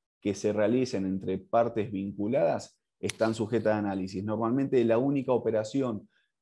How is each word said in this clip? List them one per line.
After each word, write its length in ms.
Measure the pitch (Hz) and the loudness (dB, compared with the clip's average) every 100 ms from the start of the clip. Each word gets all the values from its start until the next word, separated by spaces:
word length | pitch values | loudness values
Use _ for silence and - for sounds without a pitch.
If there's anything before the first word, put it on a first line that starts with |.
| _ _ | _ _
que 140 | 101 98 | -4 -2
se 180 | 107 | 0
realicen 540 | 104 104 123 127 104 95 | 2 2 2 0 -2 -2
entre 320 | 95 92 95 | -2 -2 -4
partes 520 | - 117 117 113 101 | 0 2 2 0 -4
vinculadas 880 | 98 98 101 101 131 165 123 - _ _ _ | -4 -6 -4 -2 0 2 0 -6 _ _ _
están 360 | - - 110 110 | -6 -2 0 0
sujetas 380 | 104 113 107 | -2 0 2
a 60 | 107 | 0
análisis. 440 | 104 95 95 92 | 0 -4 -4 -6
Normalmente 640 | 104 107 113 131 135 135 117 | -4 -2 0 0 2 2 4
la 120 | 113 | 4
única 360 | 139 139 127 | 2 0 2
operación 720 | 123 113 110 110 139 127 104 - _ _ _ | 0 2 -2 0 -2 -2 -4 -10 _ _ _